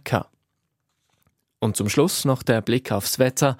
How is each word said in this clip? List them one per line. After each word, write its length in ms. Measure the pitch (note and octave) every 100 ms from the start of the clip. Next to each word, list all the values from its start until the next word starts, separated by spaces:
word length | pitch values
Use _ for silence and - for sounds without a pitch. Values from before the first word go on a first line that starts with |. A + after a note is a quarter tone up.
K. 240 | - A#2+ - _ _ _ _ _ _ _ _ _ _ _ _ _
Und 160 | A2+
zum 140 | - G#2
Schluss 360 | - E3 -
noch 200 | C#3+ C3
der 160 | - A2+
Blick 320 | G#2+ A#2+ -
aufs 260 | G2+ - -
Wetter. 380 | B2+ - C#3+ B2+